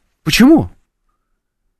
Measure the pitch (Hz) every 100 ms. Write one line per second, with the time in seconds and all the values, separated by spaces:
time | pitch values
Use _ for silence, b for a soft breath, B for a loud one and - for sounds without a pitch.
0 | _ _ - - 247 320 92 - _ _
1 | _ _ _ _ _ _ _ _